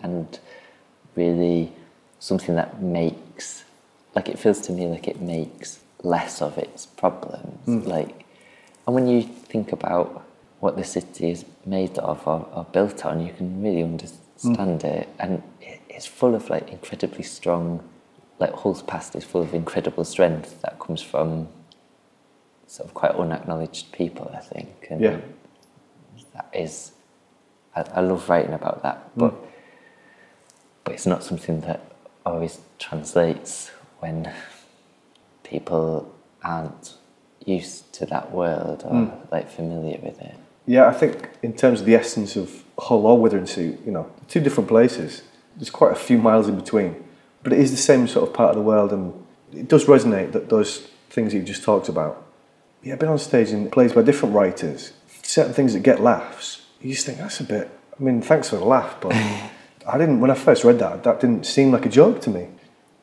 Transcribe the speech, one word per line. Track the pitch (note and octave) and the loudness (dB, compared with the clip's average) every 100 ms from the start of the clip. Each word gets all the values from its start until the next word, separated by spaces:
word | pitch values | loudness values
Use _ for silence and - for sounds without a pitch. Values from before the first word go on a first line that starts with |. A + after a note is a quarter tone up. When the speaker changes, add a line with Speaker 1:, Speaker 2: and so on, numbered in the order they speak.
Speaker 1:
and | F2+ F2 E2 - - - - _ _ _ _ - | -8 -8 -8 -14 -20 -20 -20 _ _ _ _ -2
really | F2 E2+ F2 E2+ E2 - - _ _ _ | 0 2 2 0 -2 -8 -20 _ _ _
something | - F#2+ - E2 | -4 -4 -2 -2
that | - - | -2 -6
makes, | F#2 E2+ E2 - - - - - - _ _ _ _ - | -4 -2 -2 -4 -12 -18 -16 -18 -20 _ _ _ _ -6
like, | - | -6
it | - | -2
feels | A2 G2+ | 0 0
to | - | -2
me | F2+ F2 | -6 -6
like | E2+ - | -6 -8
it | - | -8
makes | F2 E2 D2+ - - - _ _ | -6 -6 -6 -10 -20 -20 _ _
less | F2+ E2+ - - | -2 -2 -2 -6
of | D2+ D2+ | -8 -6
its | - - - | -10 -12 -20
problems. | - - - - - - - - | -4 -4 -2 -10 -14 -16 -10 -4
Speaker 2:
Mm. | A#2 G2 | -2 -2
Speaker 1:
Like, | E2+ - - - _ _ _ _ _ - | -4 -4 -10 -20 _ _ _ _ _ -2
and | B2+ | 0
when | B2+ | 2
you | A#2+ | 2
think | A2 - - A2 G2+ | 0 -8 -8 -6 -6
about | - - F2 - - - _ _ _ | -6 -2 -2 -2 -6 -20 _ _ _
what | G2+ F#2 | -4 -2
the | |
city | F2+ - - - E2+ | -6 -8 -8 -6 -4
is | E2+ - - F#2+ | -4 -10 -16 -6
made | F#2+ F#2 - | -4 -4 -4
of | - D2+ - | -6 -4 -4
or, | D#2+ - | -4 -6
or | - E2+ | -14 -4
built | - G2+ - D2+ | 0 0 -2 -6
on, | D#2+ E2+ | -6 -6
you | |
can | - F2+ F#2 | -8 -10 -6
really | G#2+ F2 | -4 -2
understand | E2 E2 - - _ _ B2 A2+ G2 E2 | -4 -6 -12 -20 _ _ -2 -2 -2 -4
Speaker 2:
Mm. | D2+ | -4
Speaker 1:
it. | D#2+ - - | -6 -8 -10
And | F#2 F2+ - - | -6 -6 -8 -20
it, | - - - | -20 -20 -20
it's | - - | -20 -18
full | - B2 A#2 | -2 0 0
of, | - | -2
like, | D#2+ - | -6 -6
incredibly | - - - D#2 - | -14 -16 -8 -8 -8
strong, | - - - F2 E2+ E2+ - _ _ _ _ - | -16 -8 -4 -2 -2 -8 -12 _ _ _ _ -6
like, | - | -4
Hull's | - G#2 F2+ | -2 -4 -4
past | - E2 - - | -6 -10 -10 -14
is | |
full | - F2+ | -6 -4
of | E2 | -4
incredible | E2+ E2 - E2+ - | -4 -6 -6 -4 -4
strength | E2+ - F2+ D#2+ - - | -6 2 2 2 -8 -12
that | - - | -12 -10
comes | - D#2+ | -10 -10
from | - C#2 D#2+ D#2+ D#2+ - _ _ _ _ _ _ _ _ _ _ _ | -6 -4 -4 -4 -10 -14 _ _ _ _ _ _ _ _ _ _ _
sort | - - | -18 -16
of | |
quite | - - - | -4 -2 0
unacknowledged | F2 D#2+ - E2 D#2+ - - | -4 -4 -6 -8 -8 -12 -12
people, | - F2 - - | -6 -6 -6 -14
I | - | -16
think. | - - - - - | -16 -16 -16 -18 -10
And | D#2+ | 0
Speaker 2:
Yeah. | A2 - - - _ _ _ _ _ _ _ - _ - | 0 0 -8 -20 _ _ _ _ _ _ _ -20 _ -16
Speaker 1:
That | - | -10
is, | - E2 - - _ _ _ _ _ _ _ _ - | -8 -8 -10 -18 _ _ _ _ _ _ _ _ -8
I, | - - | -6 -2
I | |
love | F#2 F#2 F2 | 0 0 0
writing | F2 - | 0 0
about | D#2+ - - | -4 -6 -6
that, | C#2+ - - - | -6 -6 -8 0
but, | - | 0
Speaker 2:
Mm. | - - - _ _ _ _ _ _ _ _ _ _ _ _ | 0 -14 -20 _ _ _ _ _ _ _ _ _ _ _ _
Speaker 1:
but | - - | -12 -6
it's | F3 | -2
not | F3+ | -2
something | - E2+ - D#2+ | -4 -10 -6 -6
that | D#2+ D#2 - - _ _ - | -6 -10 -12 -20 _ _ -6
always | E2+ E2 - - - | -4 -6 -10 -20 -18
translates | - D#2+ D2 F2+ E2 D#2 - - - - - _ | -12 -10 -4 0 2 0 -8 -14 -16 -20 -20 _
when | E2 D#2+ D#2 - - - _ _ _ _ _ _ _ _ | -10 -8 -10 -14 -18 -20 _ _ _ _ _ _ _ _
people | - - - E2 D#2+ D#2 - - _ _ | -12 -10 -4 -2 -2 -4 -8 -16 _ _
aren't | E2+ E2 D#2+ - - - _ _ _ _ - | -8 -8 -8 -14 -20 -20 _ _ _ _ -4
used | F#2 - - - | -4 -4 -16 -20
to | - F#2 | -10 -6
that | - - | -6 -6
world | F#2 F2 D#2+ E2 D2+ - | -2 -2 -2 -4 -8 -2
or, | |
Speaker 2:
Mm. | A#2+ A2+ - - | 0 0 -4 -8
Speaker 1:
like, | E2 - | -6 -6
familiar | - E2 E2 D#2+ - | -8 -8 -6 -8 -8
with | - - | -10 -14
it. | - - - _ - | -18 -20 -20 _ 2
Speaker 2:
Yeah, | B2 A#2+ | 6 8
I | |
think | - D3+ - - - | 6 0 -2 -12 -10
in | A#2 | -8
terms | A2+ C3 A2+ | 2 4 4
of | G2 | 6
the | A2+ | 6
essence | A2+ - G2+ - | 4 -4 -4 -4
of | F2+ - - - | -6 -10 -20 -10
Hull | - A2+ G#2+ | 0 4 8
or | A#2+ | 8
Withering, | A2 G2 F2+ - E2 - A2 | 6 2 -4 -4 -6 -6 -8
you | |
know, | F#2 D#2 - - | -8 -8 -14 -4
two | F3+ | 0
different | C#3 C3 G2+ | 0 0 4
places. | A2+ B2 - D#2+ - - _ _ - | 6 6 4 -8 -10 -18 _ _ -16
There's | C3+ - | -8 2
quite | - | 4
a | - - | 4 2
few | B2 | 4
miles | A2 A2 G#2 | 6 6 4
in | G2 | 0
between, | - A2 F#2 E2 - - _ _ | 0 0 0 -4 -16 -20 _ _
but | - | 0
it | C3+ | 4
is | C3+ | 4
the | B2+ - | 2 4
same | C#3 A#2+ | 4 4
sort | - - | 0 0
of | - | 2
part | A#2 | 2
of | G#2+ | 4
the | G#2+ | 2
world, | G#2+ G2+ | 4 2
and | G2+ F2+ E2 - _ _ - | 0 -6 -10 -18 _ _ -14
it | B2+ | 2
does | D3+ - | 4 8
resonate | C3+ A#2 G2+ F#2 | 8 6 0 0
that | G#2 - | -4 0
those | A2 G#2 - - - _ | 2 2 -4 -16 -20 _
things | - A2 | -4 -2
that | G2+ | -2
you | |
just | F#2 F#2+ | -4 -4
talked | - G2+ - | 2 2 2
about. | D#2 D#2 - - _ _ _ _ _ | -4 -4 -6 -14 _ _ _ _ _
Yeah, | C3 | -10
I've | C3+ | -2
been | D#3 | 0
on | D3+ | 0
stage | - B2+ G#2+ | 2 2 4
in | G#2+ G2+ | 0 0
plays | - B2 | 4 4
by | A#2 | 6
different | A2+ C#3+ A#2+ G#2 | 6 6 4 4
writers. | F#2+ - E2 - - - _ - | 4 2 -6 -8 -14 -20 _ -16
Certain | - - C#3+ | -4 0 2
things | B2+ C3+ | 2 2
that | G#2 A2+ | 4 4
get | A#2+ | 6
laughs, | A#2 G#2+ - - - - - _ | 6 2 -2 -14 -16 -16 -20 _
you | C3 | -8
just | C3+ - | -6 -6
think, | C3 | -8
"That's | G3 - | -10 -8
a | C#3+ G#3+ | -4 -4
bit, | - - _ - | -6 -12 _ -4
I | |
mean, | C3+ A#2+ | 0 2
thanks | - D#3 - | 4 2 2
for | G#2 | -2
the | G2 | 2
laugh, | C3 - - | 2 2 -6
but | F#2+ A2+ G#2 G#2 G#2 | -2 0 0 -4 -10
Speaker 1:
<laughs> | - - _ - | -16 -20 _ -4
Speaker 2:
I | B2+ | 0
didn't, | D#3+ B2+ | 2 4
when | B2+ | 4
I | C3 | 4
first | - B2 | 4 6
read | A#2+ A#2 | 8 6
that, | F#2+ F2 | 4 0
that | B2 - | 0 2
didn't | B2+ A2+ - | 2 2 0
seem | - C3+ | 2 4
like | A#2+ A#2+ | 4 4
a | |
joke | A2+ F3+ A#3+ | 8 8 6
to | - | -2
me." | F#2 F2+ - _ _ _ _ | -6 -6 -16 _ _ _ _